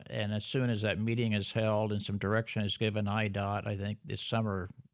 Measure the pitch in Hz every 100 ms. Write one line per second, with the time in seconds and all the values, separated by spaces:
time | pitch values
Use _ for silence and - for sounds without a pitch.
0 | - 113 104 107 - 135 123 107 107 92
1 | 113 117 113 104 98 117 110 107 107 104
2 | - 101 98 110 117 113 101 - 110 107
3 | 101 107 107 101 101 101 110 98 101 104
4 | - - - 113 110 95 92 - -